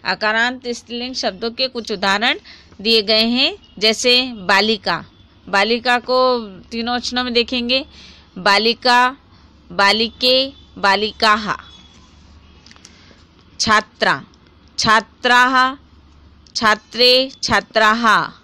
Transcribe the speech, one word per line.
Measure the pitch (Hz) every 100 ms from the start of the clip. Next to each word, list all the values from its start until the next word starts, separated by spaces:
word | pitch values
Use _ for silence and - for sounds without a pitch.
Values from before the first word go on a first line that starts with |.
अकारांत | 202 185 214 220 240 254 247
स्त्रीलिंग | 233 - 240 247
शब्दों | 254 247 190 233
के | 233 262
कुछ | 247 214
उदाहरण | 202 196 202 240 339 - - - -
दिए | 208 226
गए | 202 220
हैं, | 226 247 294 403 - -
जैसे | 220 220 247 247 262
बालिका। | 226 180 196 214 214 196 165 - _ - _ -
बालिका | 196 208 233 247 247
को | 240 254 254 247 214 185
तीनों | - 233 233 247
वचनों | - 247
में | 247
देखेंगे, | 240 226 254 240 262 - - - - _ -
बालिका, | 180 202 220 226 254 247 254 277 _ - - - _
बालिके, | 175 196 214 226 - 254 262 269 - - -
बालिकाः। | 196 196 214 - 220 214 208 - - - - - - - - - - - - - - - - - _ _ _ -
छात्रा, | - 214 214 _ 208 143 - - _ _ - -
छात्राः, | 226 220 214 _ 240 247 247 262 262 277 - - _ - - - - -
छात्रे, | 220 214 _ 226 247 254 269 -
छात्राः। | - 208 - - 214 220 233 190 151 -